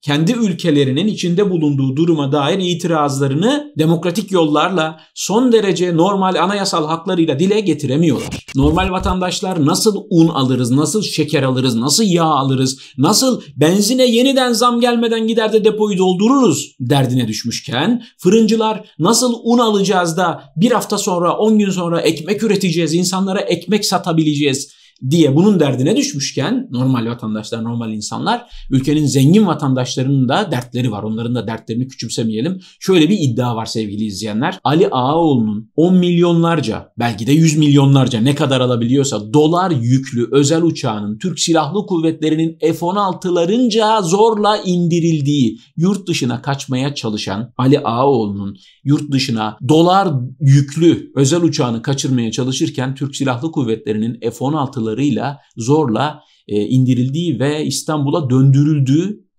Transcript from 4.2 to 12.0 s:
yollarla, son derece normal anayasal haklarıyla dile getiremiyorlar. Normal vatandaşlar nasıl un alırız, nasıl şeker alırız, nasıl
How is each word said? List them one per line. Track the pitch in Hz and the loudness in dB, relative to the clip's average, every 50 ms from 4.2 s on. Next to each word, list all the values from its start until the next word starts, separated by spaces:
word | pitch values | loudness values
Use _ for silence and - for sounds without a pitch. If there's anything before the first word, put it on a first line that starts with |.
| 214 - 190 | -6 0 0
yollarla, | 175 165 151 147 151 156 180 190 175 156 156 160 - - _ _ | 2 2 4 2 2 0 0 0 -2 -2 -2 -6 -10 -20 _ _
son | - - - 185 226 254 254 233 | -12 -6 0 0 2 2 4 2
derece | 220 202 196 170 151 175 180 170 | 2 2 0 0 0 0 0 2
normal | 160 165 196 202 196 190 185 180 | 2 2 2 2 0 0 0 0
anayasal | 156 160 185 202 202 196 190 - 170 156 | 0 0 0 -2 -2 -4 -2 -2 -4 -2
haklarıyla | 151 160 165 - 190 185 175 165 160 160 135 | -2 -4 -6 -4 -4 -2 0 0 0 0 0
dile | 170 190 208 214 | 0 0 0 0
getiremiyorlar. | 214 196 151 147 147 120 123 147 170 165 123 104 - - - - - - - | 0 0 -2 -2 -2 -2 0 2 2 2 0 -2 -4 -8 -12 -12 -14 -8 -2
Normal | 135 139 151 156 180 185 190 | 2 2 2 2 2 0 0
vatandaşlar | 185 190 190 202 185 185 185 180 165 - - 185 190 175 139 | -2 -2 -2 -2 -2 -2 -2 -4 -4 -4 -4 -4 -2 0 0
nasıl | 143 175 190 - 220 202 - - - | 0 0 2 2 0 0 0 -4 0
un | 196 165 160 160 | 4 4 4 4
alırız, | - 135 131 127 131 120 127 117 | 2 0 -2 0 0 0 0 0
nasıl | 123 139 151 151 - 220 190 | 2 0 0 0 -2 -2 -4
şeker | - - - 151 143 151 147 135 | -4 -2 -4 -2 0 0 0 0
alırız, | 131 131 127 123 131 117 | 0 0 0 0 0 0
nasıl | 113 117 147 143 - | 0 0 0 0 2